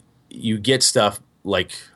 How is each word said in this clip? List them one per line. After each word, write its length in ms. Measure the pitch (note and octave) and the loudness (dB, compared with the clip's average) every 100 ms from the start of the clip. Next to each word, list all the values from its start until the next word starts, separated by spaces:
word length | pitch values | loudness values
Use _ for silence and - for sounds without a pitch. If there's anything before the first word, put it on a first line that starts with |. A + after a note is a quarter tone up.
| _ _ _ | _ _ _
you 300 | - A#2 A2 | -8 -4 -2
get 240 | G#2+ C3 | 0 2
stuff 380 | - B2 G#2 - _ _ | 2 2 2 0 _ _
like, 280 | F#2 F#2+ F2+ - - | -2 -2 -2 -8 -18